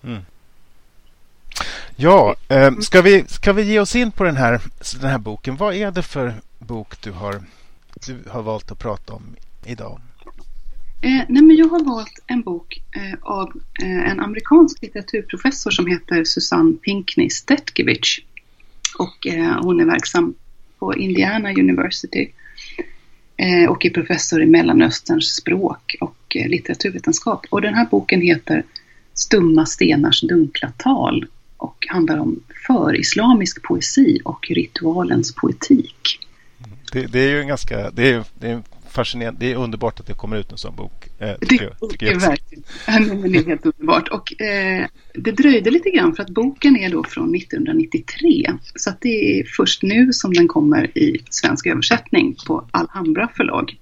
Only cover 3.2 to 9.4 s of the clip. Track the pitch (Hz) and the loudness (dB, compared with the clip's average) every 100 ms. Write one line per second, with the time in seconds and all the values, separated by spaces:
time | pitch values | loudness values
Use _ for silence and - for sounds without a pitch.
3.2 | - - - 196 208 214 196 233 247 - | 4 -2 2 2 2 2 2 0 -2 0
4.2 | 185 139 120 117 - - - - 135 131 | 0 2 2 2 -2 -10 -12 -6 -2 -4
5.2 | 107 104 - 127 208 190 208 175 - 147 | -6 -10 -10 -4 -4 -2 -4 -4 -6 -4
6.2 | 123 110 - - 110 117 104 - 107 87 | -6 -6 -16 -20 -14 -12 -12 -16 -14 -10
7.2 | 101 101 95 - - - _ - 123 127 | -10 -10 -12 -20 -20 -20 _ -18 -16 -16
8.2 | 110 110 110 110 - 104 120 101 - 110 | -12 -10 -8 -8 -8 -10 -8 -10 -12 -18
9.2 | - - | -18 -20